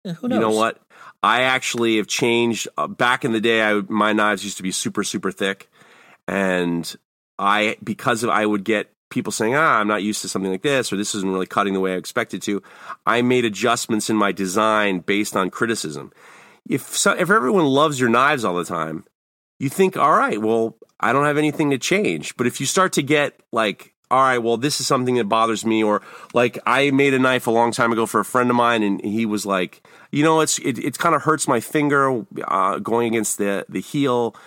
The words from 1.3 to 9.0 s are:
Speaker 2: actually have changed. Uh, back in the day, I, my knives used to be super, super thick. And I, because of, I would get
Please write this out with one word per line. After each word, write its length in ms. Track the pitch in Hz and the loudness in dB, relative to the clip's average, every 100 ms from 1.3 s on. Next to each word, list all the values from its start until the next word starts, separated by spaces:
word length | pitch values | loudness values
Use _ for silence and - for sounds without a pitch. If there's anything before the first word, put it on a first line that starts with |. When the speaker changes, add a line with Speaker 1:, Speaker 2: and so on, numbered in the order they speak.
| 117 | 4
Speaker 2:
actually 540 | 127 131 - 120 117 110 | 2 0 -2 0 2 2
have 100 | 98 | 0
changed. 600 | - 120 117 120 107 - - | 0 2 2 2 -2 -6 -6
Uh, 100 | 76 | -6
back 380 | 101 123 127 | 0 0 2
in 80 | 135 | 0
the 80 | 113 | 0
day, 220 | 113 113 | 2 2
I, 180 | 107 104 98 | 2 0 -2
my 240 | 104 107 | 0 2
knives 320 | 107 104 101 | 2 2 0
used 140 | 101 - | -6 -8
to 40 | |
be 80 | 95 | -6
super, 300 | - 120 104 | -4 -4 -4
super 300 | 98 104 92 | -4 -4 -6
thick. 380 | - 98 98 - _ - - - _ - | -4 -4 -6 -14 _ -20 -20 -20 _ -6
And 680 | 98 95 90 87 85 78 - _ _ _ - | -2 0 0 0 -2 -6 -14 _ _ _ -4
I, 380 | 98 104 107 - | 0 2 0 -4
because 400 | - 101 123 117 | -8 -4 0 0
of, 80 | 117 | 0
I 160 | 92 107 | 0 2
would 180 | 104 | 0
get 260 | 95 107 - _ | 0 -2 -2 _